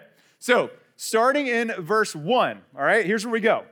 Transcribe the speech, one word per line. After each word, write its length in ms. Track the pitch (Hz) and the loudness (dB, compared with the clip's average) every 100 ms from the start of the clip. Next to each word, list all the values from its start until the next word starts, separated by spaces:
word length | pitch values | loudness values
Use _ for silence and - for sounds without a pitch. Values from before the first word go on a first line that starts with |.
| - _ _ _ | -8 _ _ _
So, 320 | - 240 135 - _ - | 0 0 0 -8 _ -16
starting 520 | - 220 247 285 269 | -2 2 2 2 0
in 240 | 233 226 190 | -2 -2 -6
verse 360 | 160 220 208 | -2 0 0
one, 480 | 156 156 247 160 104 - - | -4 -2 0 0 -4 -12 -2
all 80 | |
right, 200 | 143 220 | 2 2
here's 200 | 180 220 226 | 2 -2 -2
where 60 | |
we 80 | 226 | 0
go. 240 | 214 165 - | 2 0 -2